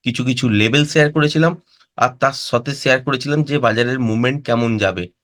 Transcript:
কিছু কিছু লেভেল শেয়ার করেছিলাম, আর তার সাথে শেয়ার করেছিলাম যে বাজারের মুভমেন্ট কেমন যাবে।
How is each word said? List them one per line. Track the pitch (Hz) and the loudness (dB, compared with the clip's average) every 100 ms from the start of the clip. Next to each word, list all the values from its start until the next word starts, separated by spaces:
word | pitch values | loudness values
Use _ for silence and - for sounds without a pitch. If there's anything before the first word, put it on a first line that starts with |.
কিছু | 123 120 127 | -4 -4 -4
কিছু | 127 127 104 | -2 0 2
লেভেল | 110 135 147 | 2 2 2
শেয়ার | 156 147 151 | 2 2 2
করেছিলাম, | 147 151 165 170 _ _ _ - | 0 2 0 -2 _ _ _ -2
আর | 123 127 | -2 0
তার | 135 135 - | -2 -2 -4
সাথে | 120 135 - | -4 -4 -4
শেয়ার | 135 131 127 | 0 0 0
করেছিলাম | 131 139 147 147 | -4 -2 -2 0
যে | 143 120 | 0 2
বাজারের | 110 120 131 117 | 2 0 0 0
মুভমেন্ট | 110 123 143 127 | 0 0 -2 -2
কেমন | 120 117 110 | 0 0 0
যাবে। | 98 95 90 _ | 0 -2 -10 _